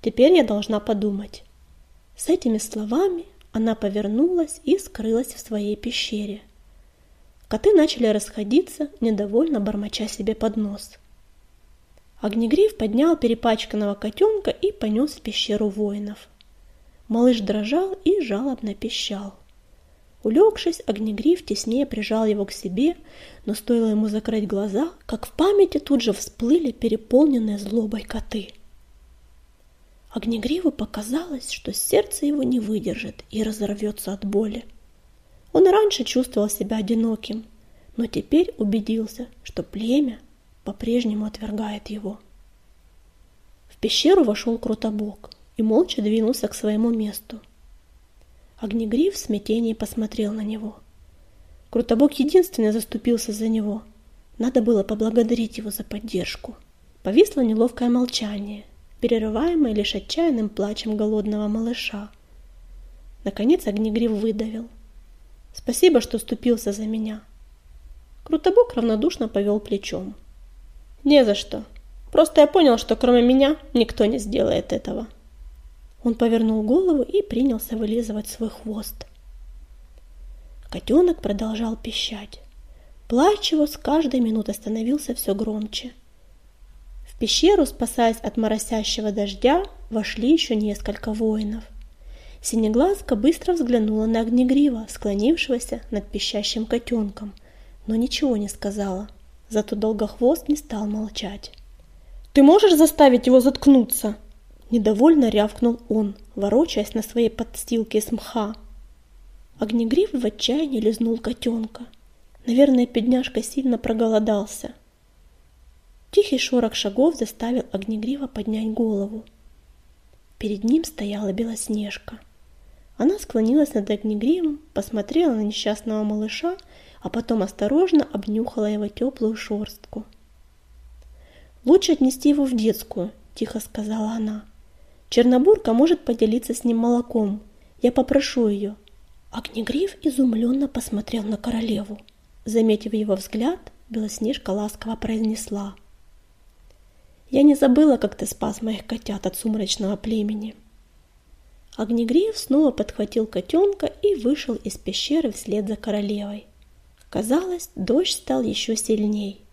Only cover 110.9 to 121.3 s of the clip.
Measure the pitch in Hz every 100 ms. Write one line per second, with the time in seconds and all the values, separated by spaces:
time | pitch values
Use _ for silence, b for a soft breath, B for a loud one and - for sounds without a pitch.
110.9 | 226 226 233 - 240 240 226 220 - 240
111.9 | - _ _ _ - - 240 285 254 247
112.9 | 240 233 254 254 - 233 - 262 233 -
113.9 | 226 226 214 214 208 208 - - - _
114.9 | _ _ _ _ _ _ _ - _ _
115.9 | _ _ - 415 254 - 247 226 - 208
116.9 | 202 294 311 220 - 233 247 - 190 196
117.9 | 220 220 277 269 - 214 220 220 220 226
118.9 | 202 202 220 - _ - - _ _ _
119.9 | _ _ _ _ - 214 202 226 302 330
120.9 | - 208 202 208